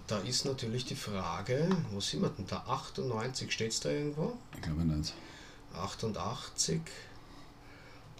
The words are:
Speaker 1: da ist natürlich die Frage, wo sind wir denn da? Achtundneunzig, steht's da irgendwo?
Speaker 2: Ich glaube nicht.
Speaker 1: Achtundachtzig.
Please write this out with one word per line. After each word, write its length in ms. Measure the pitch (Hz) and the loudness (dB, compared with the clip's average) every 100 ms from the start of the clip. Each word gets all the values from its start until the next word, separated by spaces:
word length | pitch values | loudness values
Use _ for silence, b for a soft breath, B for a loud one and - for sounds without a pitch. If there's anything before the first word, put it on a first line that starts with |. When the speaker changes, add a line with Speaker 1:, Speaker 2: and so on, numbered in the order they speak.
| - | 0
Speaker 1:
da 100 | 107 117 | 0 2
ist 200 | 123 143 | 2 2
natürlich 400 | 131 113 123 127 | 0 0 0 0
die 100 | 123 | -4
Frage, 720 | - 101 85 85 104 127 170 185 113 | -2 0 0 0 2 4 6 6 4
wo 80 | 101 | 0
sind 220 | - - | 0 2
wir 80 | 95 | 2
denn 180 | - 95 | 0 -4
da? 160 | 90 - | -2 0
Achtundneunzig, 840 | 262 - - 131 110 120 131 101 | -2 -2 -2 0 2 0 -2 -2
steht's 280 | - 113 - | 0 2 2
da 100 | 147 | 2
irgendwo? 480 | 147 147 147 196 247 - - | 2 2 2 0 -2 -8 -6
Speaker 2:
Ich 60 | |
glaube 220 | - 78 82 | 0 4 4
nicht. 280 | 76 78 - B B B B - 82 | 4 2 -4 B B B B -10 -4
Speaker 1:
Achtundachtzig. 1080 | 95 - 113 95 95 127 - - - 165 165 - - b b b b b b b b b b - | -4 0 -2 0 0 -2 -4 2 4 4 0 -10 -12 b b b b b b b b b b -8